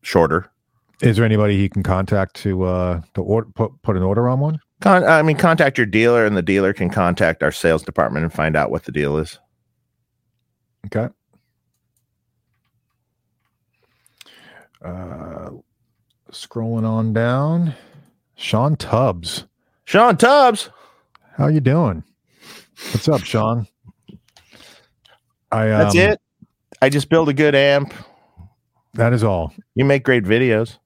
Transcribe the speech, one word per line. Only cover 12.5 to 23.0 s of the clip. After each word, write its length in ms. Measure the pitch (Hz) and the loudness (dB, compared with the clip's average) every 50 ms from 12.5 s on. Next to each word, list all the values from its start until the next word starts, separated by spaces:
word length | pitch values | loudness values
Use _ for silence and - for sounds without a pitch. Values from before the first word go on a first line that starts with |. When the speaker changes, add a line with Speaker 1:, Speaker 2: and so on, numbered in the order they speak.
| _ _ _ _ _ _ _ _ _ _ _ _ _ _ _ _ _ _ _ _ _ _ _ _ _ _ _ _ _ _ _ _ _ _ - _ _ _ _ - _ - _ _ _ _ - | _ _ _ _ _ _ _ _ _ _ _ _ _ _ _ _ _ _ _ _ _ _ _ _ _ _ _ _ _ _ _ _ _ _ -20 _ _ _ _ -20 _ -20 _ _ _ _ -16
Speaker 2:
Uh, 680 | 85 87 92 92 87 - 82 78 80 80 - - 120 - - _ _ _ _ _ _ _ _ _ _ _ _ _ _ | -16 -14 -14 -14 -14 -16 -16 -16 -16 -16 -16 -16 -16 -18 -20 _ _ _ _ _ _ _ _ _ _ _ _ _ _
scrolling 540 | - - - _ - 117 113 113 113 113 110 113 | -20 -20 -20 _ -10 -8 -6 -4 -4 -2 -2 -2
on 240 | 110 110 110 113 | -2 -2 -2 -2
down. 640 | 107 110 117 120 123 131 143 151 165 175 175 165 135 - - _ _ - _ _ _ _ _ _ _ | -2 0 0 0 0 -2 -2 -2 -2 -2 -2 -4 -6 -10 -18 _ _ -20 _ _ _ _ _ _ _
Sean 400 | _ - - - 110 123 147 156 | _ -8 -4 -2 0 0 0 -2
Tubbs. 680 | - - - - 113 131 123 92 87 85 87 - - - _ _ _ _ _ _ _ _ | -4 -4 -2 0 0 0 0 -2 -4 -10 -12 -12 -12 -16 _ _ _ _ _ _ _ _
Speaker 1:
Sean 320 | - - 196 226 247 208 | 0 2 4 4 4 4
Tubbs. 540 | - 226 240 277 294 269 247 220 202 - - _ _ _ _ _ _ _ _ _ _ _ _ _ | 4 4 6 6 6 6 4 2 0 -8 -14 _ _ _ _ _ _ _ _ _ _ _ _ _
Speaker 2:
How 120 | - 143 147 | -2 0 2
you 120 | 156 156 | 2 2
doing? 440 | 131 127 139 165 170 117 90 80 76 _ _ _ _ _ _ _ _ - - - - _ _ - - - | 2 2 2 2 2 0 -2 -6 -10 _ _ _ _ _ _ _ _ -20 -20 -20 -20 _ _ -20 -16 -6
What's 160 | - 107 | -6 -2